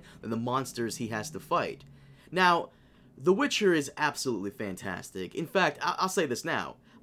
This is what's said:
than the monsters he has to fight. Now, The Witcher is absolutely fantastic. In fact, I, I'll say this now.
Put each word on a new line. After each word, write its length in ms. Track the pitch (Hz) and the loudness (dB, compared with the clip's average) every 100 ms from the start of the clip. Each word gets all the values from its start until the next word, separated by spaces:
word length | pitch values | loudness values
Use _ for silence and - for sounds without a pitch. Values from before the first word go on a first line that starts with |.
| - - | -12 -14
than 100 | 110 | -6
the 60 | 113 | -4
monsters 640 | 120 131 127 - 117 - | -2 -2 -2 -4 -4 -2
he 100 | 113 | -4
has 240 | 113 104 | -4 -6
to 80 | 92 | -10
fight. 440 | - 170 95 - - - - - - | -2 0 0 -6 -14 -20 -20 -20 -6
Now, 380 | 175 185 170 - - - - - - | 2 4 4 0 -10 -20 -20 -20 0
The 160 | 143 | 4
Witcher 400 | 196 285 - 202 | 4 4 4 4
is 180 | 165 139 - | 4 2 -2
absolutely 540 | 151 - 135 107 98 | -2 0 -2 -2 -4
fantastic. 840 | - 104 92 98 87 - 95 90 - | -6 -6 -6 -6 -8 -8 -8 -6 -6
In 120 | 165 | -2
fact, 320 | 196 165 - | 2 2 0
I, 140 | 156 - | -2 0
I'll 100 | 185 | 0
say 160 | 196 151 | 2 0
this 200 | 117 170 | 0 -2
now. 300 | 127 76 - - - | -2 -4 -10 -20 -20